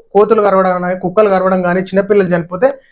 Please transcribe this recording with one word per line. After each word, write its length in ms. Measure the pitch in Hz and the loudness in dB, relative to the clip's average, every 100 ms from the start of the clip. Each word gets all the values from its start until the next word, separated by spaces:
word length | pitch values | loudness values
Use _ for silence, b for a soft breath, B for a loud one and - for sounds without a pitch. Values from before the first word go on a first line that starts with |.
| - | -2
కోతులు 280 | 196 214 220 | 0 2 2
కరవడం 400 | 202 190 185 180 | 2 2 0 -2
కానీ, 140 | 180 185 | -4 -4
కుక్కలు 280 | 180 196 214 | -2 0 2
కరవడం 260 | 190 185 185 | 2 0 0
కానీ, 180 | 175 185 | 0 -2
చిన్నపిల్లలు 500 | 190 196 196 208 180 | -2 -2 0 0 2
చనిపోతే 360 | 175 165 180 269 277 b | -2 -4 -2 -2 -2 b